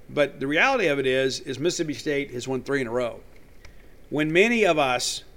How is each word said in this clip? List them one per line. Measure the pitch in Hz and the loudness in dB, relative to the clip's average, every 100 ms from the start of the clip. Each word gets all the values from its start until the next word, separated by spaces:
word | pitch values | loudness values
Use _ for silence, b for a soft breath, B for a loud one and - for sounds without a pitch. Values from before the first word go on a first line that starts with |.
| - | -10
But | 131 139 143 | 0 0 0
the | 135 | -2
reality | 156 247 262 175 | 2 2 2 2
of | 139 | 2
it | 131 | 2
is, | 131 135 120 | 2 0 -2
is | - 127 | -8 -2
Mississippi | 165 170 160 | -2 -2 -4
State | 131 156 143 139 | -4 -4 -4 -4
has | 123 123 | -8 -4
won | 131 | -6
three | 120 139 | -2 -2
in | 117 | -2
a | |
row. | 120 120 107 - - - B B B B B B | -2 -4 -6 -18 -20 -20 B B B B B B
When | 139 156 | -2 2
many | 165 220 240 190 | 4 4 4 4
of | 156 | 4
us | 135 120 - - - | 2 0 -2 -6 -12